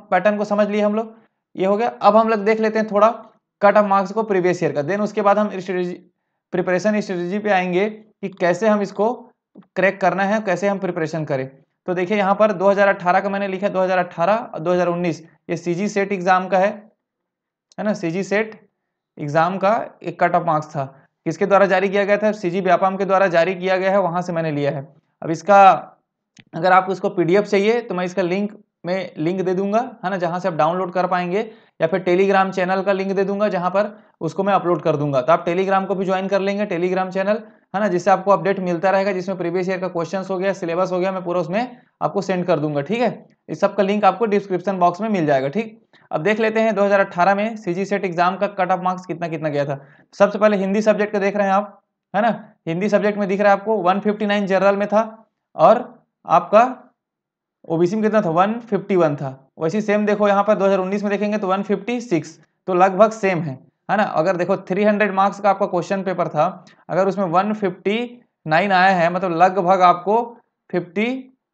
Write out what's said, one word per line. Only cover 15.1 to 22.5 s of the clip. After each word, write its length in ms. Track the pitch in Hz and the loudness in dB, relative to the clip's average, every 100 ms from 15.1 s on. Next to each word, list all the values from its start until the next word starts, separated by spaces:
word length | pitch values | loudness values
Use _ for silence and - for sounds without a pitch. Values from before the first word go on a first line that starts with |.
| 151 - _ - | -4 -10 _ -8
ये 80 | 170 | -6
सीजी 300 | 175 170 202 | -4 -2 -2
सेट 220 | 208 196 | -2 -2
एग्जाम 360 | 202 175 185 185 | -2 0 0 2
का 100 | 190 | 0
है, 120 | 202 214 - _ _ _ _ _ _ _ _ - | 0 -2 -16 _ _ _ _ _ _ _ _ -8
है 80 | 208 | -6
ना, 80 | 180 | -4
सीजी 280 | 170 175 | -4 -4
सेट 360 | 180 202 220 214 _ _ _ _ _ - | -2 -2 -4 -8 _ _ _ _ _ -12
एग्जाम 400 | 147 156 170 190 | -2 0 0 0
का 180 | 190 190 - - | 0 0 -4 -12
एक 160 | 175 170 | -10 -2
कट 160 | 175 175 | 0 0
ऑफ 100 | 165 | 0
मार्क्स 200 | 156 151 | -2 -4
था, 160 | 156 135 - _ _ 165 | -8 -8 -12 _ _ -6
किसके 200 | 165 196 | -2 2
द्वारा 200 | 196 196 | 4 4
जारी 240 | 185 196 | 2 2
किया 160 | 202 196 | 0 2
गया 120 | 202 | 2
था, 140 | 214 | 0
सीजी 280 | 214 175 | -2 -4